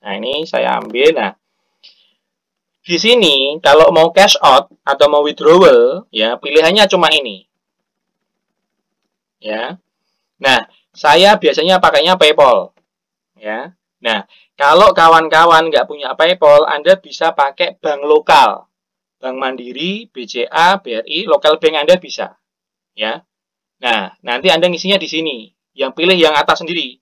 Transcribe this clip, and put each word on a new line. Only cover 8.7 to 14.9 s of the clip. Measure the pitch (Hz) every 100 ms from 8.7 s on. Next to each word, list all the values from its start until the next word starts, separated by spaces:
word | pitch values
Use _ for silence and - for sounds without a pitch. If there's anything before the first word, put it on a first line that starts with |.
| _ _ _ _ _ _ _
Ya. | 107 107 120 185 _ _ _ _ _ _
Nah, | 135 127 - _ _ _
saya | 156 156 196 208
biasanya | 156 139 165 185
pakainya | 175 151 160 185
PayPal. | 156 156 139 110 87 _ _ _ _ _ _ _
Ya. | 107 110 147 180 _ _
Nah, | 117 110 - _ _ _
kalau | 143 156 202